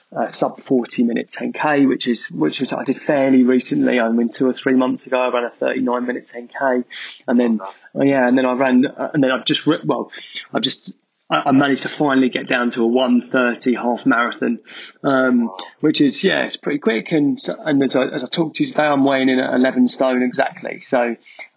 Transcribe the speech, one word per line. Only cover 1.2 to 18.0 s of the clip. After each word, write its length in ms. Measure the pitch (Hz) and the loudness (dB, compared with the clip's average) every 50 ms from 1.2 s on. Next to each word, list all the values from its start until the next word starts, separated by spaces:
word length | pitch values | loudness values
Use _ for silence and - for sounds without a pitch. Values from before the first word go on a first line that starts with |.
| 123 - | -6 -6
ten 220 | - - 120 120 | -10 -8 -8 -8
K, 340 | 120 - 160 151 147 143 139 | -6 -2 0 0 4 4 4
which 200 | 131 131 - - | 2 2 0 -2
is, 240 | 123 117 110 - - | -2 -4 -4 -4 -8
which 300 | 165 156 156 151 - - | -4 -2 -2 -2 -2 -4
was, 120 | 131 - | -6 -4
I 120 | 139 - 127 | -6 -6 -4
did 160 | 139 127 - | -4 -4 -4
fairly 420 | - - 151 135 135 135 131 127 | 0 0 0 2 4 4 4 4
recently. 560 | 123 123 131 123 - - 143 143 135 127 123 123 | 6 4 4 2 0 0 -2 0 0 2 2 2
I 120 | 113 113 | 2 2
mean, 180 | 117 117 117 113 | 2 0 0 -2
two 180 | - - 135 | -2 0 0
or 60 | 127 | 0
three 220 | 123 - - 135 131 | 0 0 0 2 2
months 320 | 131 127 127 135 127 - | 2 2 0 -2 -6 -6
ago, 120 | 127 127 127 | -4 -2 -2
I 140 | 127 123 120 | 0 0 0
ran 100 | 123 120 | -2 -2
a 60 | 117 | -4
thirty-nine 560 | - - 139 131 127 131 131 120 123 123 123 | -6 -4 -4 -2 -2 -2 -2 -2 -2 -2 -4
minute 200 | 123 123 135 - | -4 -6 -8 -10
ten 200 | - - 120 120 | -14 -16 -16 -18
K. 380 | 120 - - 139 131 127 127 120 - - - - - - - - | -14 -8 -4 -2 0 0 0 -2 -6 -14 -16 -16 -16 -16 -12 -4
And 140 | 131 120 123 | 0 2 2
then, 200 | 123 117 113 104 95 98 - - - - - | 4 2 0 -2 -4 -10 -16 -18 -20 -10 -4
oh, 80 | 139 | 0
yeah, 260 | 139 139 139 135 123 123 | 2 2 2 2 2 2
and 80 | 127 | 2
then 80 | 131 127 | 2 2
I 80 | 127 | 0
ran, 320 | 127 123 139 127 127 127 135 | 0 0 0 2 4 2 2
uh, 240 | 131 - - 135 - - | 2 -2 -6 -8 -4 0
and 100 | 151 131 | 0 2
then 60 | 127 | 2
I've 160 | 131 117 - | 0 0 -2
just, 200 | - 147 - - | -2 -2 0 0
ri-, 140 | 147 165 - | 0 0 0
well, 300 | - 147 127 120 104 - - - - - - - - - | 0 -4 -4 -4 -4 -10 -12 -20 -20 -18 -18 -18 -14 -6
I've 80 | - - | -6 -2
just, 340 | 220 - - - - - - _ _ _ _ _ _ - | -2 -2 -4 -4 -10 -18 -18 _ _ _ _ _ _ -4
I, 140 | 160 151 - | -4 -2 0
I 60 | 143 | 2
managed 320 | 131 135 143 139 131 123 - | 4 4 4 2 0 -2 -2
to 40 | - | -8
finally 400 | - - 151 143 135 131 131 120 | -4 0 0 2 4 4 2 2
get 180 | - 135 - | 0 -4 -2
down 240 | - 131 123 120 120 | -2 0 0 0 -2
to 100 | - 127 113 | 0 0 0
a 20 | |
one 360 | 113 120 127 131 123 123 120 | 2 4 2 4 4 2 2
thirty 500 | 117 - - 131 123 120 113 - - 127 | 0 0 0 2 2 2 0 -2 -2 -2
half 320 | 120 - 117 123 120 110 - | 0 0 0 -4 -4 0 0
marathon, 540 | 135 120 117 120 117 - - 127 120 117 104 - - - - - - - - | 2 2 2 0 -2 -2 -4 -2 -2 -2 -4 -8 -20 -20 -20 -20 -20 -14 -4
um, 480 | - 147 135 131 131 127 127 120 117 110 95 - - - - - | -2 0 2 4 4 4 4 2 0 0 -6 -10 -16 -16 -8 0
which 220 | 147 156 156 - | 0 0 4 4
is, 200 | 147 131 - - | 2 2 2 0
yeah, 220 | - 185 156 139 123 | 0 0 2 0 -2
it's 140 | 113 - - | -4 -6 -6
pretty 220 | - - - 147 | -6 -4 -4 0
quick. 320 | - 220 226 214 190 - | 0 0 0 0 -2 0
And, 280 | 170 151 147 139 127 - - 175 | 0 2 2 2 0 -2 -6 -8
and 340 | - - - 160 147 139 | -8 -6 -2 0 2 2
as 140 | 135 123 - | 2 2 2
I, 80 | 131 | 0